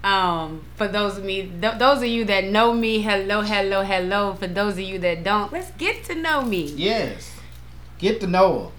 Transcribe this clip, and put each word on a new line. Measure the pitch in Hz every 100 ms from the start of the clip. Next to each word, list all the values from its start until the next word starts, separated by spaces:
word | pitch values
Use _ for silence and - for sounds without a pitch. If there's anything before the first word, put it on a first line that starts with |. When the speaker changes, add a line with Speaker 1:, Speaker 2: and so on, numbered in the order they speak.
Speaker 1:
Um, | 202 196 180 170 160 160 - -
for | 208
those | 208 202 196
of |
me, | 196 190 185 175
th-, | 214 220
those | 254 277
of | 240
you | 233 214
that | 196
know | 190 208 233
me, | 233 226 220
hello, | 214 202 196 208
hello, | 208 208 196 196
hello. | 196 190 180 202 202
For | 185 185
those | 175 208
of | 185
you | 190 190
that | 175 165
don't, | 170 208 208
let's | 330 370
get | - 370 -
to | -
know | 330 320 294
me. | 240 190 147
Speaker 2:
Yes. | 139 185 220 131 95 - - - - - - - -
Get | 190 226
to | 185
know | 180 190 165
her. | 165